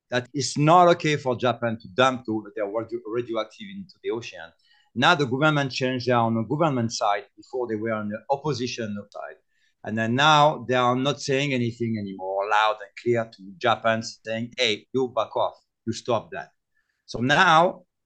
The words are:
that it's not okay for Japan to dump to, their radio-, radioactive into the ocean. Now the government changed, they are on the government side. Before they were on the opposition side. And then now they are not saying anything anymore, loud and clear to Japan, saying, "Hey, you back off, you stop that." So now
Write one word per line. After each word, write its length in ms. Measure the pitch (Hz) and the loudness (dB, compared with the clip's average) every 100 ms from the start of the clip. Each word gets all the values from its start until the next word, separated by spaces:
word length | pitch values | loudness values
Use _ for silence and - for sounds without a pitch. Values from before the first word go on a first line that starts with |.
| _ | _
that 180 | 123 123 | -4 -4
it's 240 | 147 123 139 | -6 -4 0
not 300 | 147 180 175 | 6 8 8
okay 260 | 170 156 | 6 2
for 220 | 147 131 117 | -2 -2 -2
Japan 420 | 127 117 117 113 | -2 -2 -4 -6
to 80 | 92 | -6
dump 320 | 107 131 123 110 | 2 2 2 -4
to, 180 | 110 101 110 | -6 -6 -6
their 100 | 101 | -4
radio-, 320 | 113 107 117 107 | -4 -6 -8 -6
radioactive 640 | 120 117 113 107 - 98 | -6 -4 -6 -6 -12 -16
into 220 | 98 90 _ | -14 -16 _
the 80 | 98 | -6
ocean. 400 | 113 117 90 85 _ _ _ _ 113 | -6 -8 -16 -18 _ _ _ _ 0
Now 180 | 147 | 2
the 120 | 170 131 | 4 0
government 440 | 131 156 147 135 | 2 2 2 -2
changed, 380 | - 127 127 120 | -2 -4 -2 0
they 40 | |
are 140 | 120 113 | 2 2
on 80 | |
the 80 | 113 | 0
government 500 | 107 147 165 127 113 | -2 -2 0 0 -2
side. 340 | - 110 104 - _ | -2 0 -2 -4 _
Before 320 | - 127 117 | -12 -8 -6
they 80 | 107 | -4
were 160 | 113 | -4
on 160 | 107 104 | -6 -6
the 100 | 107 - | -10 -6
opposition 680 | 139 156 120 123 120 107 101 104 | -4 -4 -4 -6 -6 -8 -10 -14
side. 260 | 78 73 - _ _ _ _ | -16 -16 -18 _ _ _ _
And 120 | - 110 | -8 -4
then 180 | 113 | 0
now 520 | 123 151 151 151 143 117 | 2 6 6 6 2 0
they 60 | |
are 220 | 127 123 127 | 2 2 2
not 260 | 139 143 | -2 -4
saying 320 | - 135 143 | -2 -2 0
anything 420 | 131 117 117 117 110 | -2 -2 -4 -4 -4
anymore, 480 | 98 95 95 98 101 | -6 -8 -6 -4 0
loud 260 | 107 107 107 | 2 2 0
and 80 | 101 - | -8 -6
clear 220 | 120 117 | -2 -2
to 280 | 113 - 95 92 | -2 -10 -20 -2
Japan, 460 | 120 110 113 113 | 0 2 2 0
saying, 500 | 113 - 110 113 120 123 | -2 -12 -10 -8 -8 -2
"Hey, 280 | 117 107 - | -2 -2 -4
you 160 | 127 127 | -2 -2
back 260 | 113 104 123 | -2 -2 -2
off, 180 | 95 - _ _ 113 | -4 -6 _ _ -8
you 60 | |
stop 360 | - - 113 - | -6 -2 -4 -4
that." 180 | - 69 _ _ _ _ _ - | -12 -14 _ _ _ _ _ -14
So 140 | - | -4
now 640 | 127 147 185 160 180 - _ _ | 0 4 6 6 4 0 _ _